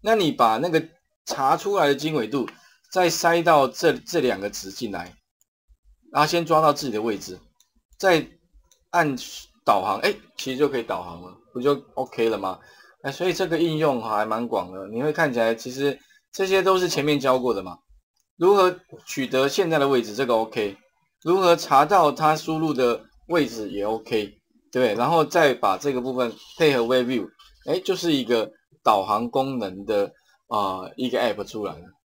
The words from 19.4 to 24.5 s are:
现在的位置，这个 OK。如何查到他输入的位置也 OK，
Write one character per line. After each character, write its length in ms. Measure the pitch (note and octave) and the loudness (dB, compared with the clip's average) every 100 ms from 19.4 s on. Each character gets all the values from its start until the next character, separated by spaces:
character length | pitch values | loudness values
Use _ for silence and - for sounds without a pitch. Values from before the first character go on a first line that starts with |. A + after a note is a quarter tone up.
| C#3 | 2
现 220 | C#3 F3 | 0 0
在 80 | D#3+ | 2
的 100 | D3 | 2
位 140 | B2+ | 2
置， 120 | G#2+ | 0
这 120 | G#2 C3 | -4 0
个 80 | |
OK。 420 | A2+ A2 B2 G#2 G2 _ _ _ _ | 0 0 -4 -4 -6 _ _ _ _
如 180 | D3+ F#3 | 0 2
何 160 | F#3 E3+ | 4 2
查 280 | - C#3 | 4 4
到 280 | D3+ G3 D3+ | 6 6 4
他 240 | C#3 D#3 D#3 | 4 0 0
输 220 | - D#3 | -2 -2
入 140 | D#3 | 0
的 320 | B2+ B2 A2+ - _ - | 2 0 0 -8 _ -2
位 180 | E3+ B2+ | 0 0
置 240 | A2+ G#2 | -4 -8
也 140 | G2+ | -4
OK， 540 | G2+ A2 - A2+ G2 - _ | -2 -4 -2 -4 -4 -12 _